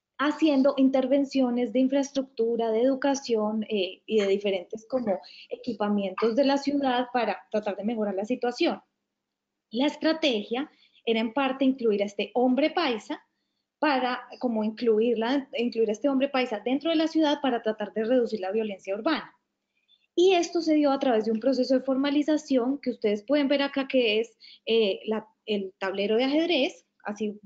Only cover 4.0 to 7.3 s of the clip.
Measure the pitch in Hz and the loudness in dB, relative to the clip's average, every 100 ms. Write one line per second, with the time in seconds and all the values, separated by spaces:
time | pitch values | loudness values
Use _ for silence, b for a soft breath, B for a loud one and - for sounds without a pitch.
4 | - 220 196 196 202 190 180 226 - 262 | -2 0 2 0 0 -4 -4 -14 -6 -4
5 | 220 190 - B B - - 214 208 208 | -2 -4 -6 B B -12 -8 -4 -2 0
6 | 196 185 226 226 277 277 277 285 269 240 | -2 -2 0 2 2 2 0 -2 0 -2
7 | - 254 214 | -2 -2 -2